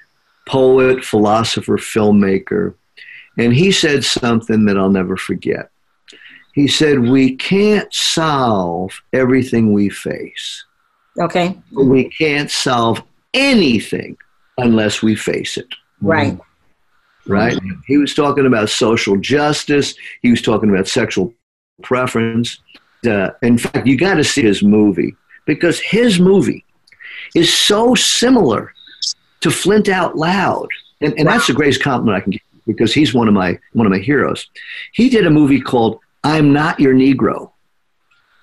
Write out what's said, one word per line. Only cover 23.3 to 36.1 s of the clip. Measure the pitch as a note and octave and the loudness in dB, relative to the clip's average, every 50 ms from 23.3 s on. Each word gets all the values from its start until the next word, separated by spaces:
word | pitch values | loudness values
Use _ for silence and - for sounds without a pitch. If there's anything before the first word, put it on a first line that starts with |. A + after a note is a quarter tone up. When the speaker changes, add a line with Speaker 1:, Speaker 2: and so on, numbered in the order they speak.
| - - - | -4 -2 0
Speaker 1:
in | A#2+ A#2+ A#2 | 2 2 2
fact, | - - - C3+ G2+ | 0 -2 -4 -2 0
you | C3 C3+ | 0 2
gotta | A#2+ E3+ G3 F#3+ D#3 C#3+ | 2 2 0 2 0 0
see | - - C#3+ B2+ | 0 0 0 2
his | G#2+ G2 - G#2 | 2 2 2 2
movie, | G#2 G#2 G#2+ G#2+ G#2 F#2 E2 A#1+ G#1 - _ _ _ - - - | 2 4 4 4 2 2 0 -4 -6 -6 _ _ _ -20 -12 -4
because | - D#3 - - E3+ D3+ - | -4 -4 0 0 -2 -2 -2
his | - - E3+ A3 A#3+ B3 F#3+ F3 | -4 -4 0 0 2 2 2 4
movie | F3+ F#3 G3 F#3+ - G#2+ - - _ _ _ _ _ _ _ _ - - - - - - - | 4 4 4 4 2 0 -4 -6 _ _ _ _ _ _ _ _ -20 -20 -20 -20 -14 -6 -2
is | E3+ E3 D#3 - | 0 0 2 0
so | - - - G#3 G#3 A#3 B3+ B3+ | 0 0 2 2 2 2 2 2
similar | F#3+ - - - - A#3 B3 C4+ A#3 F#3 B2+ G#2 - - - _ _ _ - - - - - - _ _ _ _ - | 2 0 -2 -2 0 2 2 4 4 4 2 0 -2 -4 -10 _ _ _ -20 -16 -12 -10 -10 -10 _ _ _ _ -6
to | - E3+ - | -4 -4 -2
Flint | - - F3 G#3 G#3+ G3+ G3+ | -2 0 2 2 2 2 2
Out | F#3 F#3 E3+ - - | 0 0 -2 -2 -2
Loud. | - D#3+ E3+ F#3 G3+ F3 C3 - F#2+ - - - - - _ _ - | -4 -2 -2 0 0 0 -2 -2 -4 -6 -10 -14 -16 -16 _ _ -6
And, | D3 D3+ - | -4 -4 -2
and | - D3+ - | 0 0 0
that's | G#3+ A#3+ A#3+ | 2 0 0
the | - B2 | -2 0
greatest | A#2+ D3+ C#3+ B2+ - - | 0 2 2 2 0 -2
compliment | - D3+ - - A#2 G2 | -2 -2 -2 0 0 -2
I | F#2 - | -2 -4
can | G2+ - | -4 -8
give, | - _ _ _ _ - | -8 _ _ _ _ -8
because | - G2+ - A#2 G#2+ - | -6 -2 0 0 0 2
he's | C#3 D#3 C#3 A#2 | 2 0 2 2
one | B2 A#2 A2 | 2 2 2
of | G#2 | 2
my, | G2 F2+ F2+ F2+ - _ _ - | 2 0 -2 -4 -6 _ _ -2
one | A2+ A#2 | 0 0
of | G2+ F#2+ | 2 0
my | F#2+ | 0
heroes. | F#2+ B2+ D3 B2+ F#2 C#2+ - - - _ _ - - - - - - - - | 0 -2 0 0 0 -2 -4 -6 -10 _ _ -20 -20 -18 -18 -18 -18 -12 -2
He | - A#3 C4 | 0 0 2
did | B3+ A3 G3 | 4 2 4
a | E3+ | 4
movie | D3 D3+ D3+ C3 C#3+ B2+ | 4 4 4 4 2 0
called | - - - A#2+ A2+ A2 G#2+ - _ _ | 0 0 0 0 0 0 -2 -4 _ _